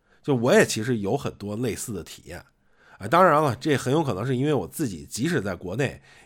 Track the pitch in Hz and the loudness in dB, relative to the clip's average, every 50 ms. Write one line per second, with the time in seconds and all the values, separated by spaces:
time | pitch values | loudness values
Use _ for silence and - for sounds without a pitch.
0 | _ _ _ _ - 151 139 120 113 135 190 220 156 - - 110 110 127 123 107 | _ _ _ _ -2 0 0 2 4 6 6 6 6 4 2 -2 -2 -2 -2 -2
1 | 98 95 123 135 127 107 - - 98 101 104 110 131 117 87 - - - 104 87 | -2 -2 -2 -2 -4 -6 -8 -8 -8 -8 -6 -4 -4 -4 -4 -6 -8 -8 -10 -10
2 | - - - - - - 85 - - _ _ _ _ _ _ _ _ - - - | -10 -12 -16 -18 -18 -16 -16 -16 -18 _ _ _ _ _ _ _ _ -20 -16 -12
3 | 95 107 165 170 190 175 143 151 156 139 107 - - 156 139 120 - 127 135 165 | -4 2 4 6 6 6 6 4 4 2 0 0 0 0 0 0 2 0 0 2
4 | 156 135 98 90 117 135 120 123 139 151 151 113 85 - - - 156 113 92 73 | 0 0 -2 -4 -2 -2 -2 0 0 0 0 0 -2 -4 -6 -4 -4 -4 -6 -8
5 | 71 - - 107 127 165 175 123 95 101 90 - - 87 98 123 139 104 - - | -12 -10 -8 -4 -2 -2 -2 -2 -2 -4 -6 -6 -8 -6 -4 -2 -2 -2 -4 -8
6 | _ - - - _ | _ -20 -20 -20 _